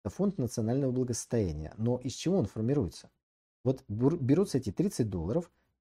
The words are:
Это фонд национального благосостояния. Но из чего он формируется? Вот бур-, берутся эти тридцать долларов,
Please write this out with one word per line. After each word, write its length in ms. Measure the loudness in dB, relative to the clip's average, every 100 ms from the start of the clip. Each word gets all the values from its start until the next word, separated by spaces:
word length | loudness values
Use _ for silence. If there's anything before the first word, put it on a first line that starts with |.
Это 100 | -8
фонд 240 | -2 -2 0
национального 540 | -2 0 0 2 0
благосостояния. 840 | 0 0 -4 -2 0 0 -2 -8 -2
Но 200 | 0 0
из 160 | -2
чего 240 | -4 0 2
он 80 | 0
формируется? 640 | 0 0 0 0 -6 -18 _ _ _ _ _
Вот 220 | -2 -2 -4
бур-, 300 | 0 2 2
берутся 400 | 4 4 4 0
эти 140 | -2
тридцать 380 | 0 0 0 -2
долларов, 400 | -2 -2 -2 -4 _ _ _